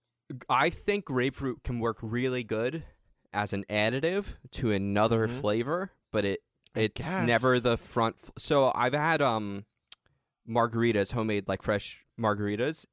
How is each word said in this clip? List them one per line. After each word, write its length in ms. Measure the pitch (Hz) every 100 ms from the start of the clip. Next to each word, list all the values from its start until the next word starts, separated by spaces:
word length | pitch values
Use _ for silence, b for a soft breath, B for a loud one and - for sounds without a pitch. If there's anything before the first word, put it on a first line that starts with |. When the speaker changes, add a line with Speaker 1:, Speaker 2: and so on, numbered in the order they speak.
| _ _ -
Speaker 1:
g-, 80 | 131 -
I 180 | 131 156
think 360 | - - 208 -
grapefruit 560 | 127 127 - 135 120
can 160 | - 120
work 200 | 113 110
really 420 | 113 120 131 127
good 380 | 113 110 120 160 - _ _ _ _
as 200 | 101 104
an 120 | 101 98
additive 560 | 104 107 127 160 190 196 - -
to 200 | - 120
another 540 | 101 98 101 110 113 110
Speaker 2:
Mm-hmm. 100 | 123
Speaker 1:
flavor, 540 | 104 110 117 170 190 - _
but 120 | 110 101
it, 140 | 98 - _ _
Speaker 2:
I 60 | -
Speaker 1:
it's 300 | 110 - -
never 440 | 185 117 117 127
Speaker 2:
guess. 80 | 127
Speaker 1:
the 140 | 120 117
front 380 | - - 113 -
f-, 100 | - -
so 340 | - 147 131
I've 180 | - 123
had, 300 | 143 151 160
um, 420 | 139 110 104 101 104 _ _ - _ _ _ _ -
margaritas, 640 | 117 117 113 117 107 98
homemade, 360 | 120 110 104 98
like, 140 | 95
fresh 420 | - 104 - - _ -
margaritas. 640 | 113 101 104 104 131 160 -